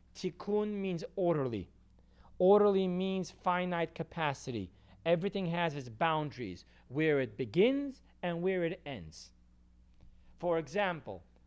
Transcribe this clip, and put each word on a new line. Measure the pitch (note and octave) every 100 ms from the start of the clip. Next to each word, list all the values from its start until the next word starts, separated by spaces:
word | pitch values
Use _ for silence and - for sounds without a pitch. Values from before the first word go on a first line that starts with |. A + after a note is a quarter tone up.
| _ -
Tikkun | F3+ - - G#3 G#3
means | G#3 F#3+ F3 F#3+ -
orderly. | F3 D#3 C3 A2 F2 - - - - - - -
Orderly | F3+ G#3 G#3 F#3+ F#3
means | F3+ F#3+ F#3+ F3 -
finite | F#3 F3+ F3+ F3 E3
capacity. | - D#3+ - D3+ C#3 - A#2 F#2 - - - E3
Everything | E3+ G3 G3 F3+
has | E3+ E3+ D3
its | B2+
boundaries, | A2 E3 D#3 D3 A#2+ A2 F#2 - - -
where | B2+ D#3 C#3+
it | B2+ -
begins | B2 D#3+ A3+ C#4 C#4+ C4 - -
and | F3+ E3+
where | F3+ F#3
it | E3 - C#3+
ends. | B2+ D#2+ - - - - - - - - - - - - -
For | F3 E3
example, | D3+ F3 G3+ E3 A#2+ F#2 - -